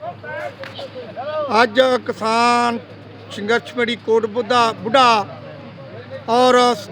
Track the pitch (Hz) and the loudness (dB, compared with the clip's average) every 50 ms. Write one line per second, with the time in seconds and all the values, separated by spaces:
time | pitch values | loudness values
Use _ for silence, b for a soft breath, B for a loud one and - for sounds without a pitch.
0 | - 233 - - - - - - 605 587 - - - - - - 554 - - 508 | -6 -12 -12 -12 -12 -12 -10 -8 -10 -10 -12 -14 -16 -16 -14 -14 -14 -14 -14 -14
1 | 480 - - - - 302 311 311 294 269 208 220 254 220 208 262 262 262 254 226 | -14 -12 -12 -10 -8 -6 -4 -4 -2 2 4 4 4 4 4 2 4 4 2 0
2 | 208 247 214 - 214 220 226 233 240 240 240 240 240 240 233 226 - - - - | -2 -4 -6 -4 -2 0 2 2 4 4 4 2 2 0 -2 -4 -8 -12 -18 -20
3 | - - - - - - - 214 202 208 240 240 - - - 247 233 220 233 185 | -20 -20 -20 -20 -18 -14 -12 -6 -2 0 0 0 -2 -4 -6 -4 -4 -2 -4 -4
4 | - 226 220 226 214 214 202 247 226 208 254 240 233 226 214 - 180 226 247 269 | -2 0 0 0 0 0 -2 -4 -2 2 2 2 2 2 0 -4 -2 2 4 6
5 | 254 240 226 208 196 - - - - - - - - - - - - - - - | 6 6 4 4 0 -4 -10 -16 -16 -18 -18 -18 -18 -18 -18 -18 -18 -16 -16 -16
6 | - - - - - 226 233 247 254 254 247 247 247 247 233 233 - - | -16 -14 -14 -10 -4 0 2 4 4 6 6 6 6 4 2 0 -6 -12